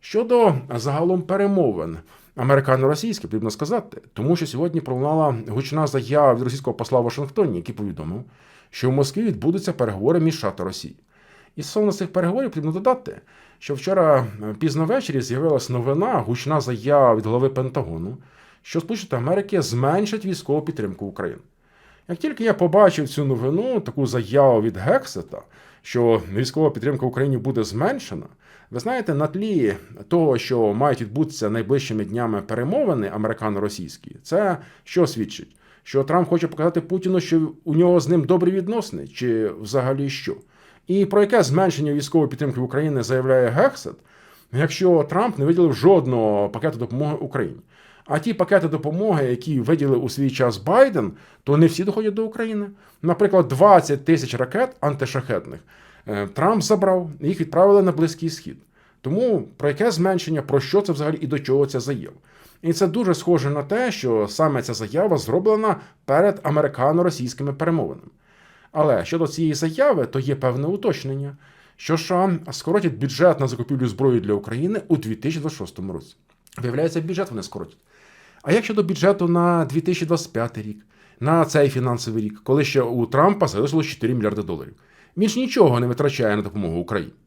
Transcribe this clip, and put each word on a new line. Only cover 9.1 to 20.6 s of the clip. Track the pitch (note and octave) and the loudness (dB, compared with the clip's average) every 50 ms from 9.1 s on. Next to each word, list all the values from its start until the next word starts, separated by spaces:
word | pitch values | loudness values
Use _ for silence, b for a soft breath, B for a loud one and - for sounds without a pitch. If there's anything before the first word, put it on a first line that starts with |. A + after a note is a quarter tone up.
| - G3+ A#3 | -2 -2 -2
відбудуться | A3 D3 F#2+ - D3+ F3 G3 F3 - E3 | -2 -2 0 0 0 0 0 -2 -4 -2
переговори | - B2+ G#2+ G2+ F#2+ G2+ C3 E3 F3 | -2 -2 -2 -2 -2 0 2 2 4
між | D#3+ E3 D#3 | 2 0 0
С | D#3+ | -2
Ш | - G2+ | -6 -6
А | |
та | F#2 - F2+ | -6 -4 -8
Росією. | F#2 F#2 - - C#2+ - _ _ b b b b b b b b b b | -8 -8 -10 -12 -14 -18 _ _ b b b b b b b b b b
І | - C#3+ | -12 -12
стосовно | - - A3 G#3+ G#3 - | -6 -2 0 0 0 0
цих | G3+ G3 - - | -2 -6 -4 -2
переговорів | F#3 F3 E3+ F#3 B3 C#4 A#3 | 0 0 0 0 0 -2 -2
потрібно | - D#3+ D3 D#3 D#3 | -4 -4 -4 -4 -4
додати, | F#3 G3 B3+ B3+ B3+ B3+ - - - _ b b b b b b b | 0 0 0 0 0 -2 -14 -14 -14 _ b b b b b b b
що | - - C#3+ | -8 -8 -8
вчора, | C3+ - F#3 G3 F#3+ E3+ D#3 D3 C3 A#2+ G#2+ G2+ G#2+ G#2+ | -6 -2 0 2 4 6 6 6 4 2 -2 -8 -10 -10
е, | G#2+ G#2+ G#2 | -10 -6 -2
пізно | D#3 D#3+ B2+ D3 D#3+ | -2 -2 0 0 0
ввечері | D#3+ A3+ C4+ - - D3 C3+ | 0 0 -2 -2 -2 -2 -2
з'явилась | A#2 - A#2 C3 D#3 E3 D3+ B2+ - - | -2 -2 -4 -2 0 2 2 2 0 -2
новина, | B2 B2 A#2 B2+ C#3 D#3 G3 B3 B3 D#3 | -4 -2 0 0 0 0 0 0 0 0
гучна | G#2+ G2 A#2+ B2 - C#3 D#3 D3+ | 0 -2 -4 -4 -2 -2 -2 0
заява | B2+ B2 B2 G#2+ G#2 C3+ D3 C#3+ C3+ B2 A#2 | 0 -2 -6 -4 0 2 4 6 6 6 4
від | A2 G#2 | 4 2
глави | G#2+ A2+ B2 C3 C3+ | 0 0 2 0 0
Пентагону, | C3+ C3 C3 C3 B2+ D#3 C3 D#2 E2 D#2+ E2+ G2 B2 C3+ b b b b b b b b b | 0 -2 -4 -4 -4 -6 -6 -6 -8 -8 -8 -10 -10 -12 b b b b b b b b b
що | - - E3 | -6 -6 -6
Сполучені | E3 - A3+ G#3 - | -4 -4 -8 -8 -6
Штати | - - B2 A#2+ | -6 -6 -4 -2
Америки | C#3+ F3 G3 G3 G3 G#3 F#3 C#3+ | 0 0 -2 -2 -2 -2 -2 -2
зменшать | - A2+ A#2+ B2+ C#3 D#3 F#3+ G#3+ G#3 G#3+ G#3+ - | 0 -2 0 0 2 2 0 0 -2 -4 -6 -4
військову | F#3+ F3+ - - - C#3 D#3 | -6 -6 -6 -4 -2 -2 -2